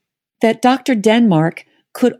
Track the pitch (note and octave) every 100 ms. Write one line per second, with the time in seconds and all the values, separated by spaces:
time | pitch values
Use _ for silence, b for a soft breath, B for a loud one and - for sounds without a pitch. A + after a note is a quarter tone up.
0 | _ _ _ - A3+ A3 B3 C4 - A#3
1 | G#3+ A#3 A#3 D#3+ E3 - - _ _ -
2 | A#3+